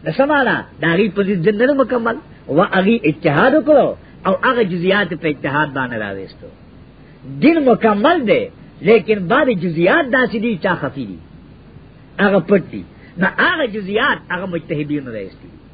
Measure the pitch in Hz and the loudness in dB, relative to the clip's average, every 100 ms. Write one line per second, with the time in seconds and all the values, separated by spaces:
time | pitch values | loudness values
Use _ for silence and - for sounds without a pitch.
0 | 156 160 277 294 247 147 - - 160 170 | -6 0 2 2 2 0 -6 -4 0 2
1 | 214 202 196 202 170 208 254 277 240 247 | 0 0 -2 2 0 2 2 2 0 0
2 | 226 240 - - - 139 202 190 185 233 | -2 -6 -12 -20 -2 0 2 2 2 2
3 | 147 151 160 143 240 302 262 285 160 98 | 0 0 0 2 4 2 4 4 4 -2
4 | - - 180 190 247 254 202 175 180 196 | -14 -8 -4 0 0 0 0 0 0 0
5 | 185 170 160 147 131 143 151 135 127 117 | -2 -4 -6 -4 -4 -2 -2 -2 -6 -6
6 | 104 98 92 - - - - - - - | -8 -10 -14 -18 -20 -20 -20 -20 -20 -20
7 | - - 127 139 220 339 262 220 220 202 | -20 -20 -16 2 2 4 2 2 2 2
8 | 254 349 226 147 101 - - - 165 226 | 2 2 2 0 0 -12 -20 -6 2 2
9 | 175 208 170 247 285 196 175 156 175 302 | 4 -2 0 0 2 0 -2 0 2 2
10 | 277 262 247 220 226 190 196 170 139 139 | 2 0 0 -2 -4 -2 -2 -2 -6 -8
11 | 110 85 - - - - - - - - | -12 -12 -18 -20 -20 -20 -20 -20 -20 -20
12 | - - 196 196 156 196 - 104 85 - | -20 -2 2 2 2 0 0 -14 -14 -20
13 | - - 185 - 285 349 262 208 190 202 | -20 -4 -4 0 0 0 -4 -6 -4 -2
14 | 277 202 - 180 190 170 - 151 151 147 | -2 -4 -6 -8 -6 -8 -6 -6 -4 -6
15 | 131 110 95 - 87 - - | -8 -12 -12 -16 -20 -20 -20